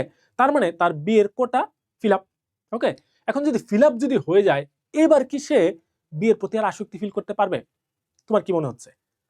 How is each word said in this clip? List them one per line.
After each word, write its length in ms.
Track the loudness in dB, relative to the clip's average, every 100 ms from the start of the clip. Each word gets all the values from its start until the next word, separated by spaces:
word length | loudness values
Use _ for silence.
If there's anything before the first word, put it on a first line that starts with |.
| 2 _ _ 0
তার 120 | 0
মানে 120 | 2 0 0
তার 120 | -2 -2 0
বিয়ের 220 | 2 2 0
কোটা 220 | -2 -2 -4 _ _ _
ফিল 140 | 0 0
আপ। 60 | -2 _ _ _ _ -4
ওকে, 140 | -4 -4 _ _ -6
এখন 100 | -4 -2
যদি 100 | -2 -2
ফিল 140 | 2 2
আপ 60 | 2
যদি 140 | -2 -2 2
হয়ে 160 | 2 2
যায়, 160 | 0 -4 _ _ 2
এবার 200 | 4 4 2
কি 80 | -6 -2
সে 100 | 0 2 -2 _ _ _ -4
বিয়ের 180 | 0 0
প্রতি 140 | -2 -4
আর 60 | -4
আসক্তি 240 | -6 -12 -10
ফিল 120 | -10 -8
করতে 160 | -8 -4
পারবে? 180 | -2 -4 -8 _ _ _ _ _ -4
তোমার 160 | -2 0
কি 60 | -2
মনে 120 | -4
হচ্ছে? 200 | -8 -18 _ _ _ _